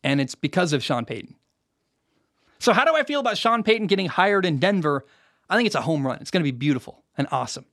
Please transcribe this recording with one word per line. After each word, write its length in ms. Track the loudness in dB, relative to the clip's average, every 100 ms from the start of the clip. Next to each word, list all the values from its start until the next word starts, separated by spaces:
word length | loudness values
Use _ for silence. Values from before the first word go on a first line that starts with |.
And 160 | 0 0
it's 160 | -2
because 380 | -4 -4 0 0
of 100 | -2
Sean 220 | -2 -4
Payton. 300 | -4 -10 -12 -20 _ _ _ _ _ _ _ _ _ _ _ _
So 140 | 2
how 140 | 4 4
do 80 |
I 80 | 2
feel 180 | 0 -2
about 160 | -2 0
Sean 260 | 0 0
Payton 240 | 2 0 2
getting 200 | 0 0
hired 400 | 2 2 2 0
in 120 | 2
Denver? 460 | 2 2 0 -2 -6 _ _ _ _
I 60 | 0
think 100 | 2
it's 80 |
a 80 | 0
home 240 | 0 -2 -2
run. 120 | -4
It's 80 | -4
gonna 120 | 0
be 100 | 0
beautiful 520 | 0 0 0 -2 -20 _ -6
and 80 | -2
awesome. 360 | -2 -4 -10 -16